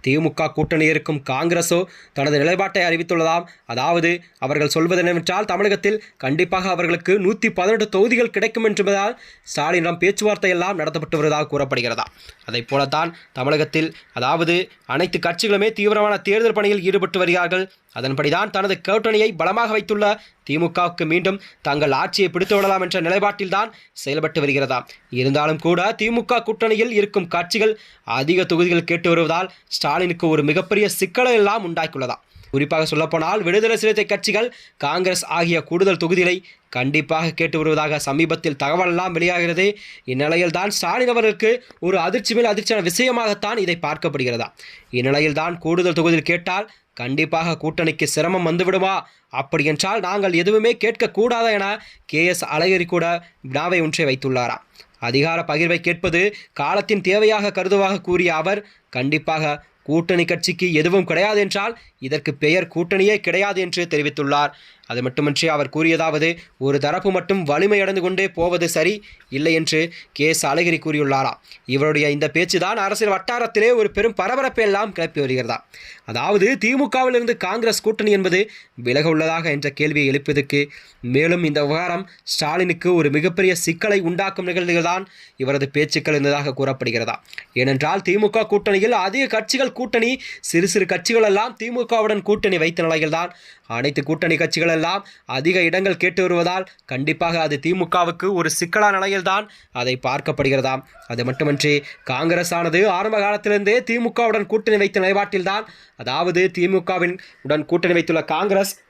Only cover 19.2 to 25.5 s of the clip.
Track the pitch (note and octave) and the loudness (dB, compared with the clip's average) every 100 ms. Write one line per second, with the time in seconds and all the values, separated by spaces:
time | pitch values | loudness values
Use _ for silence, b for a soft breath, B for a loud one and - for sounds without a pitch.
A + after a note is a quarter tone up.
19.2 | A3 E3+ E3 G#3 A#3 A3 - G#3+ G#3 G#3+ | 2 2 0 0 0 -2 -2 0 2 0
20.2 | B B - C#3+ E3+ E3+ F3 E3+ D#3+ E3 | B B -6 -2 0 0 -2 -2 -2 0
21.2 | F3+ G3 B B - C#3+ D3+ C3+ F#3 - | 0 -4 B B -4 0 0 0 -2 0
22.2 | F#3+ F3 F#3 G3+ G3 F#3+ F3+ F#3 E3 F#3+ | -2 0 0 2 2 0 0 -2 0 0
23.2 | G3+ G3+ F#3+ F#3+ A3 B B - - D3 | 0 -2 -4 -2 -2 B B -12 -6 -4
24.2 | D#3 - C#3 C#3 C3+ B2+ - B _ B2 | -2 0 0 0 0 -2 -6 B _ -2
25.2 | B2+ C#3 D3+ | 0 2 0